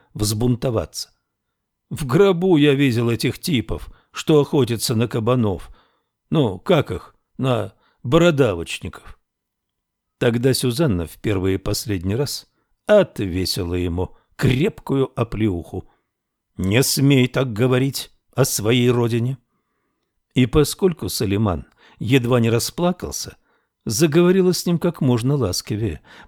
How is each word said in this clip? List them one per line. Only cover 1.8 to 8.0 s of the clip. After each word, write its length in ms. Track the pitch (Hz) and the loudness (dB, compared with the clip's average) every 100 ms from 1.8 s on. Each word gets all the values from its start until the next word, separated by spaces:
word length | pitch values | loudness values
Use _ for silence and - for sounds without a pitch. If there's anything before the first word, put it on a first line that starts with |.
| - | -14
«В 160 | - 135 | -10 0
гробу 500 | 151 202 170 190 160 | 4 4 4 2 4
я 180 | 147 | 4
видел 360 | 135 139 117 117 | 4 2 2 0
этих 280 | 117 127 - | -2 -4 -4
типов, 520 | - 135 - 85 - - _ | -2 -2 -2 -8 -12 -20 _
что 300 | - - 156 | -6 2 2
охотятся 540 | 139 151 120 113 - | 4 2 0 -2 -2
на 140 | 113 117 | -2 -2
кабанов. 600 | 120 110 127 107 87 - - _ _ _ _ - | -2 0 2 0 -2 -8 -20 _ _ _ _ -4
Ну, 280 | 156 120 92 | 0 0 -2
как 320 | - 160 - | 0 0 0
их? 240 | 92 - _ _ - | -6 -12 _ _ -6
На 360 | 127 117 101 - _ _ | -2 -2 -4 -12 _ _